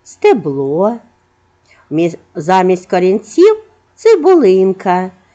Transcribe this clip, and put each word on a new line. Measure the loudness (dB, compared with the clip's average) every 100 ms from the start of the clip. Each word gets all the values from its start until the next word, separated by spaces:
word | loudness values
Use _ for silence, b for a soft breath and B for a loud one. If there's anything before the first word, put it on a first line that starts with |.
стебло, | _ -2 0 0 -2 -6 -4 -2 -2 -4 -14 _ _ _ _ _ b b b
мі-, | -4 -4 -6 _
замість | -12 -2 0 0 -2 -4
корінців | -2 -2 -2 -4 2 2 2 -6 _ _
цибулинка, | _ 0 2 4 2 2 2 0 -2 -4 -4 -6 b b